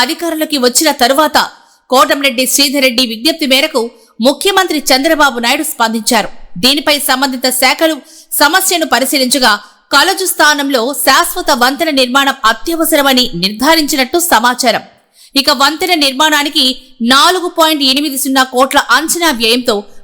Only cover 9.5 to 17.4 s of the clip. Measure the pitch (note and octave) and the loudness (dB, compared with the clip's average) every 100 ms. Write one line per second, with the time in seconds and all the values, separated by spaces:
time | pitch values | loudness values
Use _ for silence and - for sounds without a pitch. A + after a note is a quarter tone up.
9.5 | G3+ - _ - C#4 E4 F4+ F4+ - D4+ | 0 -4 _ -2 0 2 0 -4 2 2
10.5 | D4 C#4 C4 A#3 C#4 - C#4 E4+ F#4 E4+ | 2 0 -2 -2 -2 2 2 0 -2 -2
11.5 | C4 B3 C#4 E4 C4+ B3+ C#4 C#4 C4 G#3+ | 2 2 0 -2 0 2 2 0 0 0
12.5 | A3+ - E4 D#4+ D4 C#4 B3+ B3+ F3 F#3+ | -2 -4 -2 -2 0 2 2 0 -6 -10
13.5 | G#3+ C#4 E4 C#4+ C#4+ B3+ F4 E4+ A#3 A#3+ | -2 0 2 0 -2 -2 -2 0 2 2
14.5 | B3 B3 G3 - _ _ _ - C#4 C#4 | 0 0 -2 -6 _ _ _ -8 -4 -2
15.5 | C4 C#4 D#4 F#4 F4 C#4 C4 D#4 D4+ D4 | 0 0 0 -2 0 0 0 2 2 0
16.5 | D4+ C4 B3+ - - A#3 C4+ D#4+ F#4 | 0 -2 -2 -10 -4 0 4 4 2